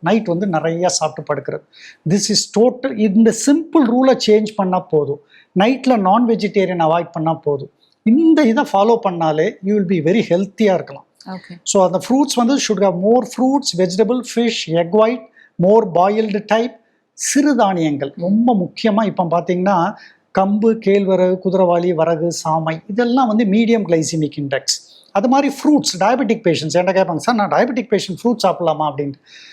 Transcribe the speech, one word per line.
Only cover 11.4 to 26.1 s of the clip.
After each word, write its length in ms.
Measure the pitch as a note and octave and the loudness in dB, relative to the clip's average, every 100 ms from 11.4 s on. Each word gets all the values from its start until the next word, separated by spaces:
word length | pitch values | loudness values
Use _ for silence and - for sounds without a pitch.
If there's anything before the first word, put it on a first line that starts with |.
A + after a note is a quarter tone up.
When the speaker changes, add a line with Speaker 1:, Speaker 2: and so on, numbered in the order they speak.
| - F3 | -16 -16
Speaker 1:
So 220 | - G3+ | -4 2
அந்த 140 | F3+ F3+ | 2 0
ஃப்ரூட்ஸ் 360 | - C4 D4+ | 0 0 0
வந்து 200 | A#3+ A#3 | 0 0
should 260 | C#4 - G3 | 0 0 0
have 180 | G3 F3 | 0 0
more 220 | G3 B3 B3 | 2 2 0
fruits, 540 | - C4 C#4 C#4 F3 | -2 0 0 -2 -2
vegetable, 400 | F#3 F#3 G#3+ B3+ - | -2 0 0 -2 -4
fish, 320 | A#3 A#3 A3+ - | -4 -2 -2 -4
egg 220 | E3 E3+ | -2 0
white, 360 | G#3+ A3 B3+ - _ _ - | 2 2 -2 -10 _ _ -2
more 220 | F3 A3 G3 | 2 4 2
boiled 500 | E3+ F#3+ G#3+ A3 G#3 - | 2 0 0 -2 -4 -2
type, 200 | A3 B3 - _ _ _ | -2 -2 -8 _ _ _
சிறுதானியங்கள். 1000 | - - C4+ D4 A#3+ G3+ F3+ D#3 C#3+ C#3+ - | -10 -4 0 2 2 2 2 -2 -2 -6 -6
ரொம்ப 380 | F3 G#3+ B3 | -2 2 2
முக்கியமா 500 | G#3+ E3 - A3 G3+ | 0 -2 -4 -2 0
இப்ப 200 | G#3 - | -2 -2
பாத்தீங்கன்னா, 720 | F3 E3+ F3 F3+ F#3 F#3 F3+ G#3+ - _ _ - | -2 -2 -2 -2 0 0 -2 -6 -18 _ _ -2
கம்பு, 400 | F#3+ G#3 A3+ A3+ G3 | 0 2 0 0 2
கேழ்வரகு, 520 | G3+ F#3+ F#3 F#3 F#3 | 0 2 2 2 0
குதிரைவாலி, 500 | F#3 F#3 F3+ F3 F3 | -2 0 2 2 0
வரகு, 340 | D#3+ D#3+ E3 E3+ D#3+ | 0 0 0 -2 -4
சாமை, 380 | D#3+ D#3+ D#3+ D#3+ - | -2 -2 -2 -6 -6
இதெல்லாம் 420 | G#3 A#3+ B3+ B3 | -2 0 2 0
வந்து 160 | G#3+ | 0
மீடியம் 380 | G#3 G#3 A3+ A3+ | 2 2 2 0
கிளைசிமிக் 520 | F3 E3 D3+ E3 D3 D3 | 2 0 0 -2 -4 -4
இண்டெக்ஸ். 600 | C#3+ C3+ - - - - _ | -6 -6 -4 -8 -10 -20 _
அது 160 | G3 A#3+ | -2 0
மாதிரி 260 | C4+ C#4 | 2 0
ஃப்ரூட்ஸ், 480 | - D4+ D4 - F3 | -2 2 2 0 -2
டயபெட்டிக் 440 | G3 | 0